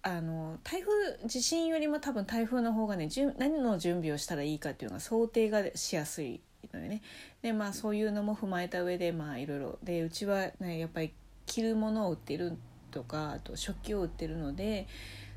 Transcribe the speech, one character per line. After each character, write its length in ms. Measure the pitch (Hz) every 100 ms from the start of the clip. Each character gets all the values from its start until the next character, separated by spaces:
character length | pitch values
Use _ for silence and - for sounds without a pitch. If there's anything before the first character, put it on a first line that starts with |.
あ 180 | 190 175
の、 360 | 165 165 160 165
台 180 | - 370
風、 460 | 370 415 370 - 226
地 160 | 254
震 240 | - 330 330
よ 100 | 320
り 120 | 302
も 100 | 294
多 140 | 285
分 120 | 247
台 200 | 196 226
風 160 | 226 247
の 100 | 233
方 160 | 220 220
が 80 |
ね、 140 | 190 156
じ 140 | 254
ゅ 40 | 277
ん-、 80 | -
何 240 | 269 311
の 160 | 247 185
準 200 | 175 175
備 120 | 160
を 40 | 147
し 80 |
た 120 | - 160
ら 60 |
い 120 | 143
い 40 | 151
か 100 | 147
っ 40 |
て 120 | 135
い 20 | 113
う 40 |
の 40 |
が 60 | 92
想 260 | - 226 226
定 220 | 226 220
が 120 | 214 185
し 220 | - - 165
や 80 |
す 180 | 147 -
い 160 | 135 - - - -
の 60 | -
よ 80 | -
ね。 140 | 214 - - - -
で、 100 | 233
ま 160 | 220 202
あ、 60 |
そ 160 | 196 214
う 60 | 208
い 40 |
う 80 | 214
の 100 | 208
も 140 | 208 214
踏 100 | 196
ま 160 | 180
え 60 | 180
た 120 | 180
上 160 | 180 180
で、 140 | 175
ま 200 | 165 151
あ、 60 | 123
い 80 |
ろ 120 | 147 143
い 20 |
ろ。 200 | 131 -
で、 180 | - 170
う 80 | 165
ち 160 | -
は 240 | 202 196 190 -
ね、 180 | 180 165
や 80 | 165
っ 20 |
ぱ 120 | 165
り 100 | 160 - - -
着 180 | - -
る 120 | 226
も 160 | 220 214
の 160 | 220 196
を 60 |
売 0 |
っ 40 | 156
て 200 | - -
る 200 | 175 170 - - -
と 120 | -
か、 300 | 123 151 151
あ 60 | -
と 180 | - -
食 240 | - -
器 120 | -
を 80 | 208
売 20 |
っ 20 | 165
て 180 | -
る 120 | 160 165
の 180 | 147
で、 320 | 151 208 208 196 - - - -